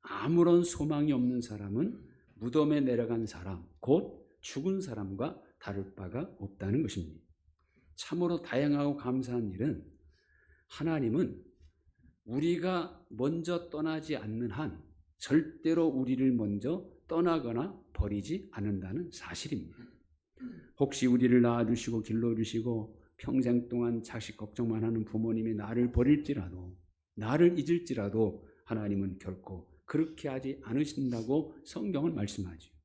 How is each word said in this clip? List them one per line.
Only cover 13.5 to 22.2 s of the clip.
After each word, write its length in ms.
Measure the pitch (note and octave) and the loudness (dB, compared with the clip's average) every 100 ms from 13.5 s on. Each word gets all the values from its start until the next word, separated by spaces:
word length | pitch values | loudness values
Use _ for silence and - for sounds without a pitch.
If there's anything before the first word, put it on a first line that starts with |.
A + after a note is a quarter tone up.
| E3+ E3+ | -4 -4
떠나지 460 | D3+ D#3+ D#3 D#3 D3 | -4 -2 -4 -4 -6
않는 360 | G#2+ A2 A#2+ | -4 -4 -4
한 320 | A#2 D3 - - - _ _ | -4 -6 -8 -18 -20 _ _
절대로 680 | - D3 D#3+ - D#3+ E3 E3 | 4 4 4 -4 2 4 4
우리를 440 | C3 B2+ B2+ C3 | 2 0 4 4
먼저 580 | A#2+ G#2 G2+ A#2+ F#3 - - - | 4 2 0 -2 -4 -6 -20 -4
떠나거나 720 | E3 F3 E3 A#2+ A2+ F3 - - | 2 2 2 0 -4 -4 -8 -14
버리지 540 | - G#2 G#2 G2+ F#3 - | -4 -2 -2 -2 -6 -6
않는다는 600 | - G#2 G2 F#2 B2+ F3 | -6 -2 -2 -4 -6 -6
사실입니다. 680 | - - - D3 A2+ - - - - _ _ _ _ B3+ - - _ | -10 -12 -8 -6 -6 -6 -16 -20 -20 _ _ _ _ -16 -14 -20 _
혹시 260 | C#3 - B2+ | 0 2 4
우리를 360 | B2 B2 B2 | 6 8 8
낳아주시고 600 | A#2+ A#2 A2+ A#2 - A#2 | 8 4 2 0 0 -2
길러주시고 960 | A2 A2 | 0 0